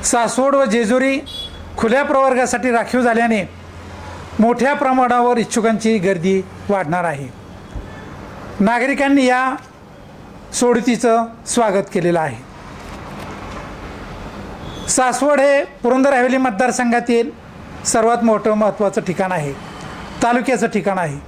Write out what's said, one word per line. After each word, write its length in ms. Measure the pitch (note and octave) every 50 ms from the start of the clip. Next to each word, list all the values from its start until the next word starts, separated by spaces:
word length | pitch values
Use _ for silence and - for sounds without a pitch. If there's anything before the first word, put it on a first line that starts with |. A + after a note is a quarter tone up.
| -
सासवड 500 | - - A#3+ A#3 G#3+ - - C4 C#4 C#4
व 100 | C#4 C4+
जेजुरी 540 | A#3 G3+ A#3 A#3 G3 B3 B3+ C4 C4+ C4+ C#4 - - - - - - - - - - - -
खुल्या 260 | - A3+ A3 C4+ C#4+
प्रवर्गासाठी 680 | C#4+ D4+ C4+ C4+ C4 C4 A#3+ B3+ B3 B3 A#3+ A3 B3+
राखीव 300 | A#3 A#3 G#3 - - B3
झाल्याने 420 | B3 A#3+ A3+ A3+ A#3 A#3 A3+ G#3 F3 - - - - - - - - - - - - - - - - - - -
मोठ्या 340 | G#3+ A#3 A#3+ A#3 A3+ C4+ C#4+
प्रमाणावर 640 | C#4+ D4 C4 C4 C4 B3+ B3 B3 B3 A#3+ A#3+ B3 A#3
इच्छुकांची 600 | G#3+ - - A#3+ G3+ A3+ A3 G3+ - A3+ A3+ G#3+
गर्दी 440 | E3+ G3 G3 F3 D#3+ F#3+ F#3+ F#3+ F#3 - - - - -
वाढणार 340 | G3+ G3 F3+ D3 - F3+ F3
आहे. 240 | E3+ D3+ C#3 C#3 B2+ - - - - - - - - - - - - - - - - - - - - - - - - - -
नागरिकांनी 680 | G3+ G#3 A#3+ A#3+ A#3 C4+ C#4 - C#4 C#4 C#4 C#4 C4
या 300 | B3 B3 B3+ C4 C4 C4+ D4+ - - - - - - - - - - - - - - - - - - -
सोडतीचं 720 | - B3 A#3+ A#3+ A#3+ - B3+ A#3 - - A#3+ A3+ A#3 A#3 A#3 - - - -
स्वागत 360 | - A#3+ A#3 G#3+ F#3 G3+ G3 G3 -
केलेलं 260 | F#3+ E3+ F3 E3+ E3+
आहे. 180 | D#3+ D3+ A#2+ A2 - - - - - - - - - - - - - - - - - - - - - - - - - - - - - - - - - - - - - - - - - - - - - - - - - -
सासवड 500 | - - B3+ B3+ A#3+ B3 C4+ D4 D4 C4+
हे 240 | C4+ C#4+ C#4 C#4 E4
पुरंदर 500 | - - - - A#3+ B3 C4 C4+ C#4 C#4
हवेली 240 | B3+ B3 B3+ B3 C4
मतदारसंघातील 920 | C4 C4 G#3 F#3+ B3+ B3 - - B3 A#3+ A#3 A#3+ A#3 A#3+ A#3+ A#3 A#3 C#4+ - - - - - - - - - - -
सर्वात 380 | - - A#3 A3 A3+ A#3+ A#3 A#3
मोठं 300 | A3+ A3 G#3 G#3 A3+ G#3+
महत्त्वाचं 480 | G#3+ A3+ G3+ F#3+ - G#3+ G3 G3 A3
ठिकाण 300 | F3 - E3+ C#3+ F#3+ F#3
आहे, 220 | F#3 E3+ D3+ C#3+ C#3 - - - - - - - - - - - - - -
तालुक्याचं 440 | A#3 A#3+ B3 A#3 - B3+ G3+ G3+ A3+
ठिकाण 300 | - G#3+ E3 G3+ G3 F#3
आहे. 200 | F3 D#3 C#3 C#3+ -